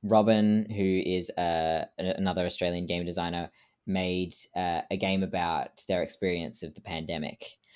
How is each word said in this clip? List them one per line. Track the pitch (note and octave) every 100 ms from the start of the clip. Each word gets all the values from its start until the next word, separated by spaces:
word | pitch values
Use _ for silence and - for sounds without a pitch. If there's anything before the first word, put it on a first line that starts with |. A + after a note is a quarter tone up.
Robin, | G#2 A2 G#2+ A2 G#2+ G#2+ G#2+
who | G2+ F#2+ F#2
is, | - F#2 E2+
uh, | - F2 E2 D#2+ D#2+ D#2 -
a-, | F#2 -
another | F#2+ F2+ F2+
Australian | - F2+ F2 F2
game | F2
designer, | F2 F2 E2+ E2+ E2 _ _ _ -
made, | F#2+ F#2 F2+ F2+ - - F2+
uh, | F2+ E2+ -
a | F#2+
game | G2 F#2+
about | F#2+ F#2 E2+ D#2+ B1 - -
their | F#2
experience | D#2+ - F#2+ F2 D#2 -
of | D#2+
the | -
pandemic, | - E2 E2 E2 D2+ - - - _